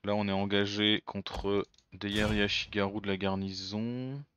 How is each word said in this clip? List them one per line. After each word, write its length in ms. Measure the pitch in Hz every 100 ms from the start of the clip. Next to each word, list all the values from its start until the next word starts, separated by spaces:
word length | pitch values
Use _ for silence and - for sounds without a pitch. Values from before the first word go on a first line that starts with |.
Là, 100 | 98
on 140 | 104 101
est 40 |
engagé 680 | 95 101 101 101 104 107 107 -
contre 600 | 98 - - 98 101 - _ _
des 180 | 92 101
Yari 320 | 104 107 107
Ashigaru 580 | 104 - - 104 98 104
de 80 | 98
la 80 | 98
garnison. 1040 | 98 95 95 95 95 104 117 123 127 139 143